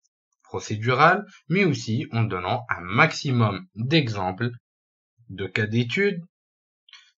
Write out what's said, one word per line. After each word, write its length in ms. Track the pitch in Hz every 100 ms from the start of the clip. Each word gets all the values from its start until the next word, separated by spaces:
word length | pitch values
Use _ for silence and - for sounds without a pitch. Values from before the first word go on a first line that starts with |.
| _ _ _ _
procédurale, 840 | _ 98 - 107 113 127 156 196 208 - -
mais 160 | 180
aussi 440 | 190 120 117 113 165
en 120 | 117
donnant 420 | 104 90 90 123 120
un 120 | -
maximum 840 | 87 110 160 - 147 123 110 95 92 101
d'exemples, 720 | 127 165 123 104 92 92 120 - _ _ _ _ _ _ -
de 160 | 95 95
cas 220 | - 107
d'études, 540 | 113 120 190 202 170 170 _ _ _ _ _ _ - _